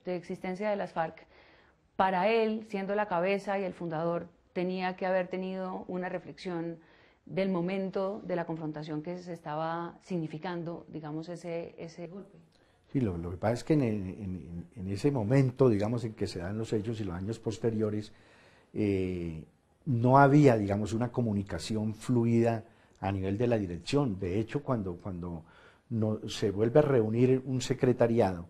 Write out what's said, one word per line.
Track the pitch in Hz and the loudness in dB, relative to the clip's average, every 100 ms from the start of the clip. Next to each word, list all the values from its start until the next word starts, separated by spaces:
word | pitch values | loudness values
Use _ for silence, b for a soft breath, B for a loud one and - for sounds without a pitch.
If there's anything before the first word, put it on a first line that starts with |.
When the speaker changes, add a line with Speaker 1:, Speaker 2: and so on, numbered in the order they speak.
Speaker 1:
de | - 180 | -6 -6
existencia | 180 180 185 185 214 | -6 -8 -6 -4 -2
de | 202 | -2
las | 180 | -4
farc, | 175 160 - - b b b b _ _ - | -4 -4 -6 -20 b b b b _ _ 0
para | 190 185 202 | 2 4 4
él, | 226 220 220 214 | 4 2 0 -4
siendo | 196 196 202 | -6 -2 0
la | 208 | 0
cabeza | 175 185 196 196 196 | 2 2 0 0 -2
y | |
el | 185 | -4
fundador, | - 170 160 170 175 175 _ _ | -6 -4 -2 0 -2 -6 _ _
tenía | - 180 185 185 185 | -4 -2 -2 -4 -2
que | 185 | 0
haber | 185 180 | 0 0
tenido | 185 185 185 185 190 - | -4 -4 -6 -6 -8 -6
una | 185 180 | -6 -4
reflexión | 180 147 139 185 170 170 165 b b b b - | -6 -10 -12 -8 -6 -6 -8 b b b b -8
del | 156 196 | -2 0
momento | 180 175 196 190 196 190 214 175 | 0 -2 -2 -4 -2 -4 -4 -6
de | 175 | -4
la | 165 | -4
confrontación | 165 156 151 151 151 | -6 -8 -8 -8 -8
que | 156 180 | -6 -8
se | 180 | -10
estaba | 165 156 151 165 170 170 - | -12 -8 -6 -4 -4 -8 -12
significando, | - 180 156 151 185 175 165 170 - | -6 -4 -4 -6 -8 -6 -8 -10 -12
digamos, | 156 151 156 165 | -12 -10 -10 -10
ese, | 170 175 170 165 - | -10 -8 -8 -8 -12
ese | 165 170 170 | -14 -14 -14
golpe. | 196 190 - - b b b _ | -14 -18 -20 -20 b b b _
Speaker 2:
Sí, | 143 | -2
lo, | 113 85 | -2 -2
lo | 87 | -6
que | 90 | -2
pasa | 104 | -2
es | 120 | 0
que | - | 2
en, | 156 | 2
el, | 120 107 | 2 -2
en, | 92 104 | -4 -8
en, | 98 92 73 85 85 - | -8 -8 -10 -12 -12 -10
en | 95 | -6
ese | 98 147 | -2 0
momento, | 139 104 135 131 123 131 | 0 2 4 4 4 4
digamos, | 104 104 120 | 4 2 -2
en | 120 107 | -4 -4
que | 98 | -6
se | 92 | -4
dan | 87 107 | -6 -6
los | 110 | -2
hechos | 113 101 107 | -4 -2 -4
y | |
los | 98 | -6
años | 85 98 113 | -6 -6 -6
posteriores, | 117 110 117 110 107 104 104 b b b b b _ | -6 -2 -2 0 0 -2 -8 b b b b b _
eh, | - 104 95 92 90 85 80 - _ _ _ - | -2 2 2 0 -2 -6 -8 -12 _ _ _ -2
no | 120 123 135 | 2 8 10
había, | 139 147 139 113 | 10 10 8 6
digamos, | 98 101 107 | 4 0 0
una | 113 123 | -2 -2
comunicación | 135 117 101 98 82 - 107 110 | 0 0 0 -2 -6 -4 -4 -4
fluida | 107 - 123 117 117 117 113 b b b _ | -4 0 2 4 4 4 0 b b b _
a | 95 | -2
nivel | 98 95 101 | 0 0 2
de | 120 | 2
la | 113 | 2
dirección. | 92 85 - 139 139 92 | 0 -6 0 2 2 0
De | 95 98 | -2 -2
hecho, | - 147 | -2 -4
cuando, | - 123 92 87 | -2 -2 -2 -6
cuando | 104 90 87 82 b b b b - | -8 -8 -8 -10 b b b b -6
no, | 113 107 107 117 | 0 0 0 -6
se | - 107 | -2 -2
vuelve | 98 113 143 | 2 4 6
a | |
reunir | 147 131 107 113 127 131 135 | 6 4 4 4 4 4 0
un | 131 | -2
secretariado, | - 131 127 123 117 117 98 87 | -2 2 2 4 4 4 2 0